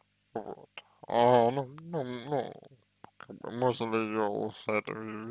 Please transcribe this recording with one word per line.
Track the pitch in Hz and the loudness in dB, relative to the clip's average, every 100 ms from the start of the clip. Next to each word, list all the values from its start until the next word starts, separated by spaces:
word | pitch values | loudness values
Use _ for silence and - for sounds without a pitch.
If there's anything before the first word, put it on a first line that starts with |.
| _ _ _ | _ _ _
Вот. | 113 104 - - - - _ - | -12 -12 -14 -18 -20 -20 _ 0
А, | 113 120 123 117 | 6 8 8 6
ну, | 135 127 147 | 2 -4 -10
ну, | 165 170 | -8 -6
ну, | 127 123 127 143 120 - - - _ _ - - | -6 -8 -4 -4 -4 -10 -20 -20 _ _ -20 -20
как | - 98 | -20 -14
бы, | - | -10
можно | 117 127 117 113 | 0 0 2 0
ли | 110 110 | 0 0
ее | 110 104 107 107 - - | 0 -2 -2 -6 -8 -4
за | |
это | 107 - | -4 -4
ви-, | 110 110 107 113 | -8 -10 -10 -10